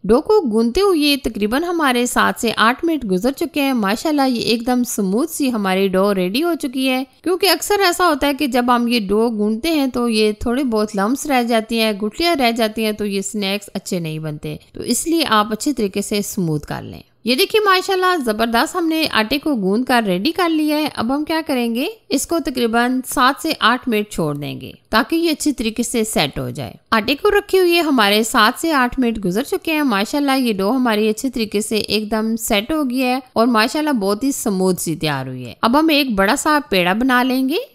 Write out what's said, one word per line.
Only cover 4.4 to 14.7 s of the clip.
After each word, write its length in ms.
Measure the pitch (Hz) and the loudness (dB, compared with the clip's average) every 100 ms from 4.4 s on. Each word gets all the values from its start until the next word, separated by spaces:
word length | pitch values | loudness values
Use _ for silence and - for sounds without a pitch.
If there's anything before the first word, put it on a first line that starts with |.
एकदम 400 | - 226 233 247 247 | 0 0 0 0 0
स्मूथ 420 | - 196 202 320 | -2 0 0 -2
सी 220 | - 269 | -2 -2
हमारी 380 | 220 196 185 196 | 0 0 2 2
डो 220 | 185 202 | 2 2
रेडी 280 | 190 180 226 | 2 0 0
हो 120 | 339 330 | -2 -2
चुकी 300 | 285 254 262 | -4 -2 -2
है, 200 | 254 269 _ | -2 -6 _
क्योंकि 240 | 320 370 381 | -4 0 2
अक्सर 340 | 320 - 403 | 0 0 2
ऐसा 220 | 381 349 359 | 2 2 2
होता 220 | 294 285 | 2 0
है 60 | |
कि 140 | 269 294 | 0 0
जब 200 | 247 247 | 0 2
हम 160 | 240 240 | 2 2
ये 100 | 240 | 0
डो 280 | 190 208 233 | 2 0 0
गूंदते 380 | 214 208 220 320 | 0 -2 0 0
हैं 200 | 320 269 | 0 0
तो 160 | 247 240 | 0 0
ये 220 | 220 214 214 247 | 2 2 0 -2
थोड़े 180 | 240 277 | -2 0
बहुत 300 | 220 214 196 | 0 -2 0
लम्प्स 320 | 202 277 302 | -2 -2 0
रह 160 | 262 233 | 0 2
जाती 320 | 226 220 226 | 0 0 0
हैं, 200 | 220 202 | 0 0
गुठलियाँ 380 | 208 - 339 330 | -6 -2 0 2
रह 160 | 240 | 0
जाती 300 | 233 220 220 | 2 -2 0
हैं, 120 | 220 214 | -4 -2
तो 100 | 208 | -4
ये 160 | 196 | -4
स्नैक्स 440 | 196 214 190 202 - | -4 -4 -4 -4 -6
अच्छे 300 | 196 - 185 | -12 -6 -6
नहीं 200 | 165 156 | -4 -6
बनते। 400 | 156 151 156 151 _ | -8 -8 -10 -12 _